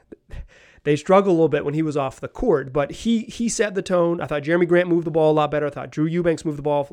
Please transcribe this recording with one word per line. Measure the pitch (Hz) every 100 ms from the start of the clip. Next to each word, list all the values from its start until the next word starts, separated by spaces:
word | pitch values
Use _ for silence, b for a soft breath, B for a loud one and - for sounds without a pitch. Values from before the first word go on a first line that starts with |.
| _ - _ B B B B B
they | - 147
struggled | - 190 196
a | 165
little | 160
bit | 147
when | 147 151
he |
was | 160 143
off | 135 -
the | 135
court, | - 254 156 131
but | 139 139
he, | 131 226 226 220
he | - 233
set | - 208 190
the |
tone. | 180 180 170 170
I | 156
thought | 151
Jeremy | 139 175 170
Grant | 175 180
moved | 170 170
the |
ball | 160 156
a | 151
lot | 147
better. | 147 147
I |
thought | 139 131
Drew | 147 156
Eubanks | 170 175 156
moved | 165 147
the |
ball | 143 143 139